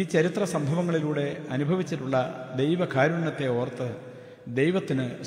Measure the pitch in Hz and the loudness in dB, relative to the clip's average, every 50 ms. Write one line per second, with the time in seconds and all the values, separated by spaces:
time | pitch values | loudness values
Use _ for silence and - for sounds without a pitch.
0 | 185 170 180 160 160 180 170 208 202 175 180 156 147 135 160 170 175 175 165 160 | 2 2 4 4 4 4 2 0 -2 0 0 0 0 0 0 2 2 2 2 2
1 | 151 151 151 143 143 143 151 - 147 - 131 135 143 143 185 185 180 143 165 143 | 2 0 0 0 -2 -2 -4 -6 -6 -4 -2 0 2 2 2 0 0 -2 -4 -4
2 | 131 135 135 127 127 - - - - - - 131 135 151 175 175 180 170 - 131 | -2 0 2 2 2 0 -4 -8 -10 -6 -2 0 2 2 2 2 0 0 4 4
3 | 135 160 170 170 165 156 131 139 139 127 120 120 127 123 - - 127 120 107 - | 4 4 4 2 0 -2 -2 -2 -2 0 0 0 -2 -2 -4 -6 -6 -6 -6 -8
4 | - - - - - - - - - - 117 127 143 165 185 190 175 - 143 131 | -12 -14 -16 -16 -18 -18 -18 -16 -12 -4 0 2 4 4 4 2 0 0 -2 -2
5 | 127 120 - - - | -2 -2 -4 -8 -10